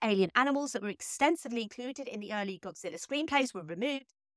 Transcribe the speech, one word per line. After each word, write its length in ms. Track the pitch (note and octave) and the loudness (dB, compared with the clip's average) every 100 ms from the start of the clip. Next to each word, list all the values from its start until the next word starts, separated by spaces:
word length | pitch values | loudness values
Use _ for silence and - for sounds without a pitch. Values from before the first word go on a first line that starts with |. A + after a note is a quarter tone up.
alien 280 | A3+ G3 F3+ | 4 6 6
animals 380 | A#3 C#4+ C#4 C#4+ | 4 4 2 0
that 100 | - | -2
were 60 | G3+ | -4
extensively 720 | - - - C#4+ E4+ B3 A#3 | -6 -6 2 4 2 -2 -4
included 460 | G#3+ - B3 C#4 A#3+ | -4 -6 -10 -8 -8
in 120 | G#3+ | -8
the 120 | G3+ | -4
early 260 | G#3 G3 F#3 | -4 -4 -6
Godzilla 380 | F#3+ D#3 E3+ E3 | -10 -8 -8 -8
screenplays 560 | - C#4+ D#4 C#4+ C4 | -4 -2 2 2 2
were 100 | F#3+ | -2
removed, 440 | D#3+ E3+ C4 C#4 - _ _ | -6 -2 -2 -2 -8 _ _